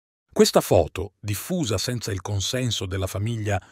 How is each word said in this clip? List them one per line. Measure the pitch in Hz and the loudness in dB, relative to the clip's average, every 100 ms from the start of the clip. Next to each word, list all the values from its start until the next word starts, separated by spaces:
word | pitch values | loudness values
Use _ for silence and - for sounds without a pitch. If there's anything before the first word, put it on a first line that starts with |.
| _ _ _ | _ _ _
Questa | - 214 185 | 4 6 6
foto, | - 104 78 - 92 _ | 4 4 4 -2 -10 _
diffusa | 104 104 - 180 131 101 | -6 -4 -2 -2 0 -2
senza | - 123 107 | -2 -4 -4
il | 98 | -6
consenso | - 101 92 127 127 104 98 | -4 -4 -2 -2 -2 -4 -4
della | 95 95 | -4 -4
famiglia | - 104 117 104 98 - | -2 -4 -4 -2 -4 -4